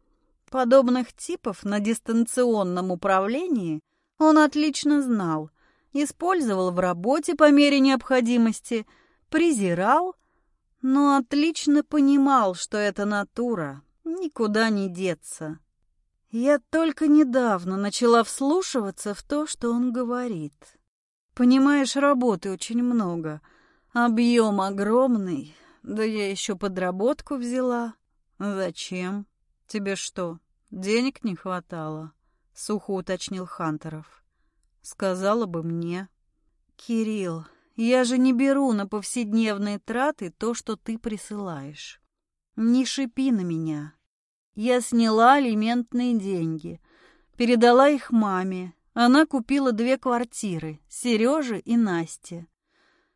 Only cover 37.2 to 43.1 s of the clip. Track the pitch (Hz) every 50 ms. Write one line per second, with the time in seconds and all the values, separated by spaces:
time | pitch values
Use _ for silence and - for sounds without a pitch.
37.2 | 190 175 165 165 160 - _ _ _ _ _ - 226 233 247 254 254 233 254 254
38.2 | 254 262 254 233 269 277 269 277 277 262 226 202 202 196 - 208 196 - - 247
39.2 | 240 208 208 226 226 220 208 202 202 208 208 196 - - 226 240 262 302 302 -
40.2 | 202 175 - _ - 220 233 - - - 214 - _ - 226 226 - 233 214 202
41.2 | - - 214 208 202 185 165 143 135 143 151 147 - - - _ _ _ _ _
42.2 | _ _ _ _ _ _ _ - 220 233 240 254 262 233 - - 269 240